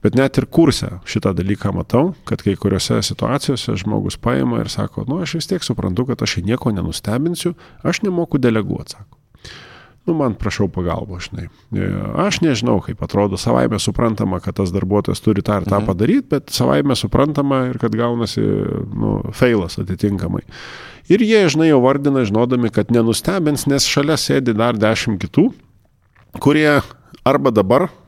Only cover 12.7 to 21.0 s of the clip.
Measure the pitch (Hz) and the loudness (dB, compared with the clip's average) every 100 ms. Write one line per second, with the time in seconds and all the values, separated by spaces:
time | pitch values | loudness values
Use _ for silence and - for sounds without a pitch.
12.7 | 104 - - - 98 101 95 - 123 123 | 0 -2 -8 -4 0 0 0 0 2 2
13.7 | 101 - - 117 104 101 90 - - 95 | 0 -2 0 0 0 -2 -2 -6 -2 -2
14.7 | 95 92 104 98 95 - 101 - 104 92 | -2 0 0 0 0 0 0 0 -2 0
15.7 | 101 107 90 120 262 - 143 - - 123 | 0 0 0 2 2 0 -4 -2 -2 2
16.7 | 143 143 127 147 127 143 147 139 135 127 | 2 2 0 0 0 2 0 0 0 -2
17.7 | 117 117 110 120 120 110 - 107 - - | -2 -2 0 0 0 -2 0 0 0 -2
18.7 | - 104 101 - - - - 127 113 87 | -4 -6 -2 -2 -2 -4 0 2 2 -2
19.7 | - 95 95 104 98 - 90 - - - | -6 -6 -2 0 0 -2 -4 -8 -20 -18
20.7 | - - - | -18 -20 -20